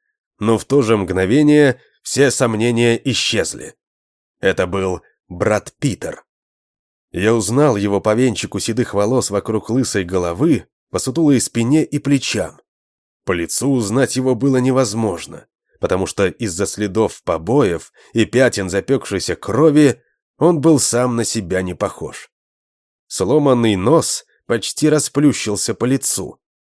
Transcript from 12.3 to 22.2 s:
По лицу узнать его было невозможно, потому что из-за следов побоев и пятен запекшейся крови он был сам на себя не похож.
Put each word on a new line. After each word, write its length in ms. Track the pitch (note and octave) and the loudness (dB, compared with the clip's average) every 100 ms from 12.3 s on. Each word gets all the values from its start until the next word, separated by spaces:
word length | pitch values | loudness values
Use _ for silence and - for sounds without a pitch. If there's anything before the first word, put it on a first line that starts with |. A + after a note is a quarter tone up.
| A2 E2 - _ _ _ _ _ _ | -4 -6 -10 _ _ _ _ _ _
По 100 | - | -4
лицу 380 | F2 E2 - C3 | -4 -2 -2 0
узнать 440 | C3 G2+ A#2+ B2+ C3 | 0 0 0 0 0
его 180 | C3 | -2
было 240 | A#2+ C#3 C3 | 0 0 2
невозможно, 880 | B2+ C3 A#2+ A2 A2 F2 - E2 - _ _ _ | 2 2 0 -2 -4 -4 -10 -18 -20 _ _ _
потому 260 | F#2+ F#2 F2+ | -2 -2 -2
что 220 | - F#2+ | -2 -2
из-за 380 | - A2 E2+ G2 | -2 -6 -4 -6
следов 560 | - G#2 F#2+ G#2+ - | -4 -4 0 -2 -2
побоев 680 | - E2 E2 C3+ A2 E2 - _ - | -6 -4 0 2 2 -2 -8 _ -4
и 120 | A#2 G#2+ | -2 2
пятен 440 | A#2 B2+ G#2 F#2 | 2 2 2 -2
запекшейся 680 | G2 F#2 C3+ - G2 - E2 | -2 0 -2 -2 -4 -4 -6
крови 680 | - G#2+ D#3+ D3 D3 - _ _ _ - | -2 2 4 6 4 2 _ _ _ 0
он 240 | D#3+ E3 | 2 4
был 180 | D#3 D3 | 4 4
сам 360 | - A#2 B2 A#2 | 2 0 0 -2
на 80 | |
себя 380 | A2 A#2 F2+ F#2 | -4 -4 -4 -4
не 120 | F#2 | -4
похож. 560 | E2+ G2 - D2+ - | -4 -6 -6 -14 -14